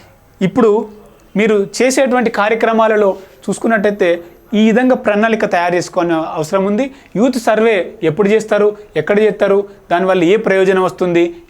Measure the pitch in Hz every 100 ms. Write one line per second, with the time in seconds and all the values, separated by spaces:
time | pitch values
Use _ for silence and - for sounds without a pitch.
0 | - _ _ - 190 262 233 208 - -
1 | - - _ 185 214 208 196 - 247 262
2 | 269 247 226 - 208 226 226 226 220 214
3 | 202 - - - - 190 233 220 208 202
4 | 180 170 - - - 208 220 220 254 247
5 | 226 208 226 220 220 180 175 175 - 185
6 | 170 160 165 175 156 190 196 208 269 -
7 | - - 262 254 240 214 226 202 - -
8 | 160 156 202 214 214 208 208 208 - 160
9 | 156 208 214 208 202 196 202 - - 175
10 | 185 185 165 214 214 190 190 190 185 185
11 | 180 170 170 - -